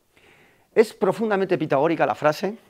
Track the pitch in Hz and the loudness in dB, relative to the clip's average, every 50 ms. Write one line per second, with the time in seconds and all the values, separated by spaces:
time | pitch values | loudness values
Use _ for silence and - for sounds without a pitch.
0 | _ _ _ _ _ - - _ _ _ _ _ _ _ - 208 226 220 - - | _ _ _ _ _ -20 -20 _ _ _ _ _ _ _ 2 2 2 2 0 -2
1 | 214 196 180 185 233 220 208 190 190 185 185 160 160 143 151 135 143 170 165 151 | -2 -2 0 0 -2 -2 -2 0 0 0 -2 -2 -2 0 0 2 2 2 0 0
2 | 151 135 113 - 143 151 151 - - 190 226 - _ | 0 0 0 0 0 0 0 0 -4 -6 -6 -8 _